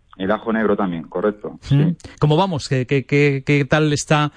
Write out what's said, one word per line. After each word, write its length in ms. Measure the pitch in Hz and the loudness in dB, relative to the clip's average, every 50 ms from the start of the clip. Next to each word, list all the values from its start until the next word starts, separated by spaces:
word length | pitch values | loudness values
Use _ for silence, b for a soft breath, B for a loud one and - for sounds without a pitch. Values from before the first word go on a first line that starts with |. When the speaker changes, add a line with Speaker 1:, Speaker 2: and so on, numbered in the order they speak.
| _ _ - - | _ _ -10 -6
Speaker 1:
El 120 | 95 95 | -2 -2
ajo 220 | 107 107 - 113 | -2 -2 -2 -2
negro 240 | 107 110 107 101 101 | 0 0 2 2 0
también, 280 | 104 101 90 85 80 78 | 0 0 -2 -4 -6 -8
correcto. 540 | - - 90 87 104 101 - - 80 - - - - | -8 -6 -2 -2 -2 -4 -4 -10 -14 -14 -10 -2 0
Speaker 2:
Mm. 220 | 139 143 151 170 165 - - B B B | 2 2 2 2 0 -2 -8 B B B
¿Cómo 160 | 151 147 156 | 2 2 4
vamos? 320 | 165 190 190 165 123 - - | 2 2 0 -2 -6 -4 -4
¿Qué, 180 | 139 131 123 | -2 -2 -2
qué, 200 | - 143 135 120 | 0 -2 -2 0
qué, 360 | - 147 143 143 143 139 135 - | 0 2 2 2 2 0 -2 -2
qué 180 | - 147 139 135 | 0 0 0 2
tal 260 | - 160 151 156 151 147 | 2 0 0 2 0 0
está 360 | 139 - - 156 147 147 143 B | -2 0 0 0 0 0 -2 B